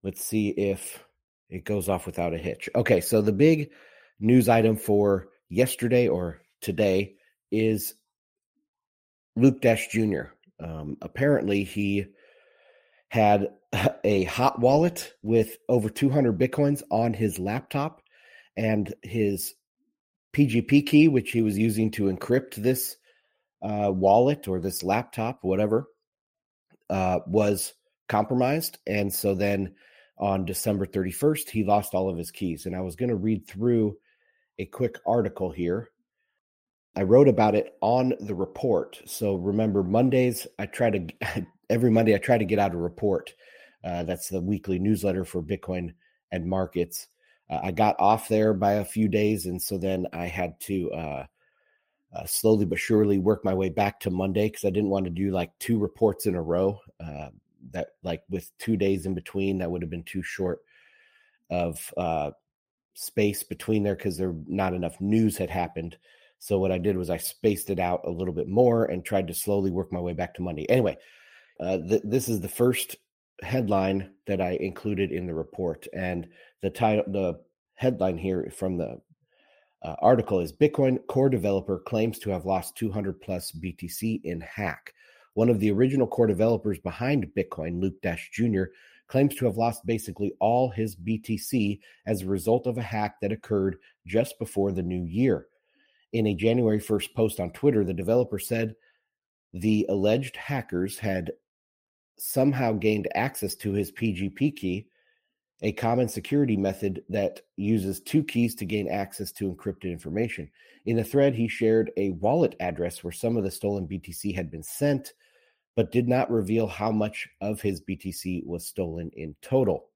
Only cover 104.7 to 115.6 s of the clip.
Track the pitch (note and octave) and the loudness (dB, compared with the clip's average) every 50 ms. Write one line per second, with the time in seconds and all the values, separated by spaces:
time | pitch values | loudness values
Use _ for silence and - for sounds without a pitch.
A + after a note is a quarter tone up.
104.7 | F2+ G2 G#2+ _ _ _ _ _ _ _ _ _ _ _ _ _ _ _ - G#2+ | -4 -4 -8 _ _ _ _ _ _ _ _ _ _ _ _ _ _ _ -6 -4
105.7 | - - - A2+ A#2 B2 B2+ A2 - A2+ - - C#3 C#3+ C#3+ B2 A2 G2 G2 G2 | -4 -2 0 0 2 2 0 -2 -2 -8 -6 -2 0 0 2 2 2 0 0 -2
106.7 | F#2+ - - G2 F#2 F2 - _ F2+ G#2+ G2 F2+ - - - _ _ - G2+ G2+ | -2 -2 -4 -4 -4 -6 -10 _ -4 -2 -2 -2 -4 -6 -20 _ _ -6 -2 0
107.7 | A2+ G#2+ F#2 G2 F#2+ - - - - D#3+ C#3+ D3+ - A#2 A#2+ A2+ A2+ - G#2+ F2 | 0 0 0 -2 -4 -6 -8 0 0 0 0 2 0 0 0 0 -2 -6 -6 -4
108.7 | G#2+ G#2 G2+ E2 E2+ G2+ G2 F#2+ - - G#2 F#2 - - G#2 F#2+ F2+ F2+ - G2+ | -4 -4 -2 -2 -4 -4 -4 -6 -8 -10 -10 -10 -8 -6 -6 -6 -6 -6 -8 -8
109.7 | F#2 _ - F#2 F2 E2+ - D2+ D#2+ G#2 A#2 A#2 - - D#2+ D2 _ _ _ _ | -8 _ -8 -8 -8 -8 -8 -8 -4 -4 -4 -4 -4 -10 -14 -14 _ _ _ _
110.7 | _ _ _ G#2 A#2 A#2 A2 - - C#3 C#3 C#3 B2+ A2 A#2 A2+ - - A#2 A2 | _ _ _ -2 -2 0 -2 0 2 4 4 4 2 2 -2 -2 -2 0 2 2
111.7 | A2 A2+ A2 - - - G2+ G2 F#2 D#2+ E2 G#2+ C3 D#3 B2 - - - F#2 F2+ | 4 4 2 0 -2 -2 -2 -2 -2 0 0 2 2 4 2 2 0 -2 -6 -6
112.7 | E2+ F2 F2 E2+ - - - F2 E2+ - - A#2 A#2 A#2 G2 F#2+ - - - G2+ | -4 -2 -4 -4 -4 -6 -10 -10 -10 -4 -4 -2 0 0 -2 -2 -6 -4 -4 -4
113.7 | G2+ G2+ F#2 D2+ F#2+ F2+ - - F2 - - G2+ F#2 F#2+ F2 D#2 E2 D#2+ D2+ - | -2 -2 -4 -6 -8 -10 -10 -12 -16 -8 -6 -4 -4 -4 -6 -8 -10 -12 -14 -14
114.7 | - - C#3+ C#3+ C#3+ C3+ C3+ - - _ _ _ _ _ _ _ _ _ | -6 -2 0 0 0 0 -4 -10 -20 _ _ _ _ _ _ _ _ _